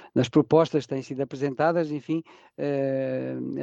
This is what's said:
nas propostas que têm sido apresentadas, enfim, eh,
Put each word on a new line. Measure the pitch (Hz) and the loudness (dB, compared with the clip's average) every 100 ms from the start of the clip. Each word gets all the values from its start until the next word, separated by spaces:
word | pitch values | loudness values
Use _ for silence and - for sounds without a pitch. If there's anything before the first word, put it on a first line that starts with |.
| - | -4
nas | 127 123 | 0 4
propostas | 151 135 156 160 151 | 4 6 4 4 0
que | - | -2
têm | 135 | -8
sido | 120 135 | -6 -6
apresentadas, | 135 135 139 123 160 170 151 | -6 -4 -4 0 2 2 -2
enfim, | 147 143 165 - - - - | -4 -4 -6 -6 -20 -20 -6
eh, | 143 139 135 135 131 131 131 127 127 135 | -4 0 0 -2 -2 -4 -6 -6 -6 -6